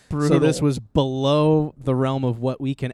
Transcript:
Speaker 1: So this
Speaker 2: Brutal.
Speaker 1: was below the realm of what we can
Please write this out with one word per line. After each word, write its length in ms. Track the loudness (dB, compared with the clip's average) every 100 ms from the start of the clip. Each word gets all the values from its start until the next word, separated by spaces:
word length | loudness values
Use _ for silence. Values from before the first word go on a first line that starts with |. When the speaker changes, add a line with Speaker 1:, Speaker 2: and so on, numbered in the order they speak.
| _
Speaker 1:
So 300 | -2 2 4
this 200 | 4 2
Speaker 2:
Brutal. 20 |
Speaker 1:
was 180 | 0 -2
below 960 | -2 -2 -2 0 0 2 4 2 0 -6
the 160 | -4 0
realm 280 | 0 -2
of 160 | -2 -2
what 220 | -4 -4
we 120 | -6
can 200 | -6 -8